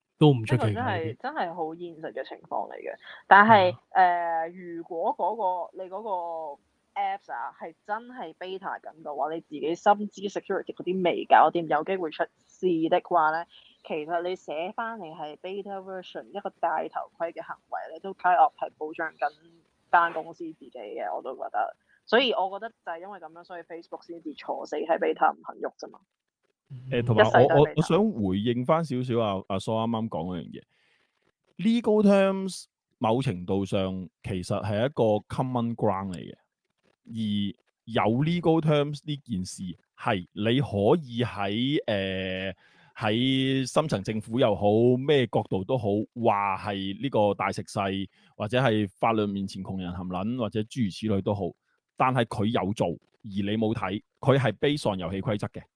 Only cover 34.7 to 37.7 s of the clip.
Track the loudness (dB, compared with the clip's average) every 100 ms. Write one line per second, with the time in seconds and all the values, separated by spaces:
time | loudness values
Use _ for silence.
34.7 | -2 0 2 2 2 -2 -4 -2 -2 -2
35.7 | 0 0 0 -4 -8 -12 -16 _ _ _
36.7 | _ _ _ -12 -6 -2 0 -2 -6 _